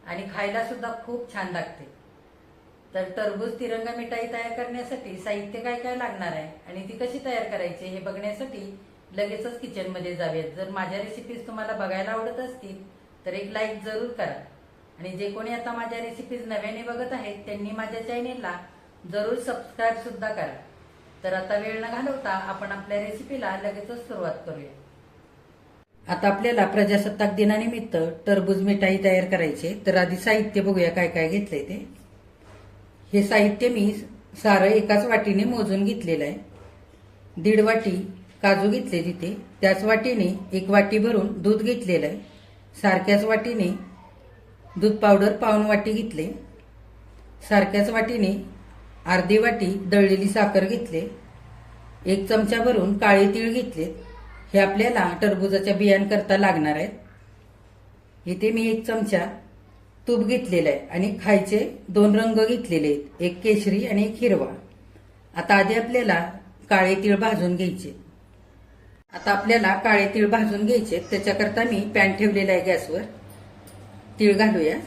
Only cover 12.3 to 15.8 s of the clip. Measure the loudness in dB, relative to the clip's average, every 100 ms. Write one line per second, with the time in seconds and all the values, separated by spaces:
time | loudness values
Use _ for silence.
12.3 | -8 -10 -12 -16 -16 -18 -20 _ _ -10
13.3 | -8 -8 -6 -6 -6 -8 -6 -8 -6 -6
14.3 | -6 -16 -20 _ _ _ -16 -14 -8 -8
15.3 | -8 -8 -8 -8 -8